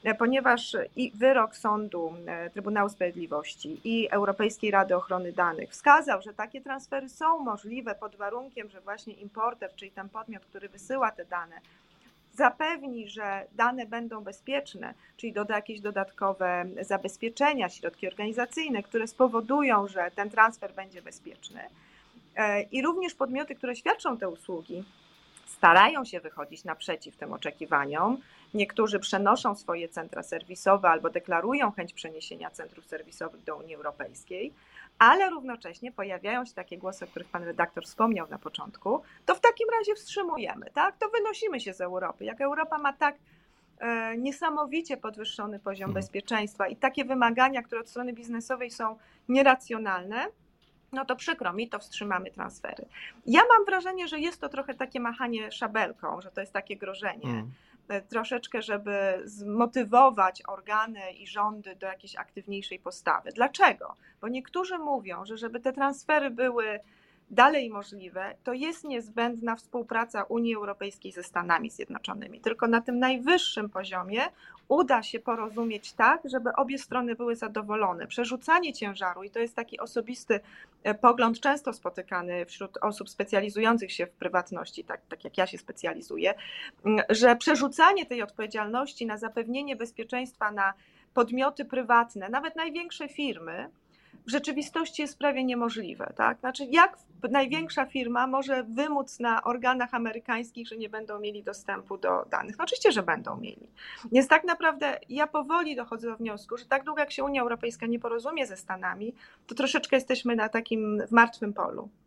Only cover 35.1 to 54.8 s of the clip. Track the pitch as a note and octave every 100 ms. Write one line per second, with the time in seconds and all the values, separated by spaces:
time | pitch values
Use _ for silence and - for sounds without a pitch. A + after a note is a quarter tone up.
35.1 | F4 F#4+ E4 B3+ A#3 E3+ E3+ B3 B3 G3
36.1 | F#3 G3 B3 B3 - F3+ F3 F#3 F#3+ F3+
37.1 | - F3+ F3 E3+ E3+ E3+ - - - A3+
38.1 | G3+ D#3 D3 D3+ - D3 - F#3+ C#4+ -
39.1 | - - F#4 A#4 A#4 A4+ A4+ G4+ G#4 -
40.1 | G4+ F4+ D4+ G3 - - - F4+ - G#4+
41.1 | A4+ G#4 G4+ A4 C4+ G3 F#3 F3+ F3+ F3+
42.1 | - G#3+ A3+ C#4 D4+ D#4 D#4 C#4+ C#4 D4
43.1 | C#4+ _ _ _ _ _ _ A#3 A3+ A3+
44.1 | A#3 C4 C#4 E4 D4+ D4 D#4 E4 B3+ -
45.1 | G#3+ G#3+ - G#3 G3+ G3 G3 F#3+ G3 F#3+
46.1 | G3 - A3 G#3 - F#3+ G#3+ C4 C4+ B3+
47.1 | C4 A#3 A#3 C4 C4 A#3 A3+ A#3 A#3+ B3
48.1 | A#3 A#3 A#3 A#3 B3+ B3 - A3+ A3 _
49.1 | _ - C4 C4+ B3+ - A3 G#3+ F#3 F#3
50.1 | A3+ F#4 _ _ _ _ _ _ C4 C4+
51.1 | B3+ - - F#3+ F#3 A#3 G#3 - - G#3
52.1 | F#3 F#3+ - G3 - - - - - -
53.1 | - - D4 A#4+ A4+ G4+ F#4+ F4+ F#4 F4
54.1 | D#4 E4 - C#4+ C4+ C#4 B3